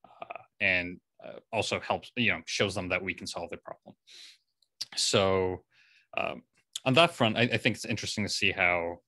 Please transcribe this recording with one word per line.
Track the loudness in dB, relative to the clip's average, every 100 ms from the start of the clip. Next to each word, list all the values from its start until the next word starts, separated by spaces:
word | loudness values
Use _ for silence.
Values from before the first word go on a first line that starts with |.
uh, | -20 -18 -16 -16 -18 _
and, | 2 2 0 -10 _ _
uh, | -18 -18 _
also | -2 -2 -4
helps, | -2 -4 -4 -2
you | 0
know, | 0 -4
shows | -2 0
them | 0 -2
that | -4
we | -4
can | -8 -10
solve | -10 -10
their | -12
problem? | -14 -16 -18 -20 _ -20 -20 -20 _ _ _ _ -10 -2
So, | 2 4 4 4 2 -2 _ _ _ _ _ -6
um, | -6 -6 _ _ _ -4 4
on |
that | 6 6
front, | 4 2 4
I, |
I | 2 2
think | 0 -2
it's | -4
interesting | -4 -4 -4
to | -2
see | 0 -2
how | 2 2 2 -2 -8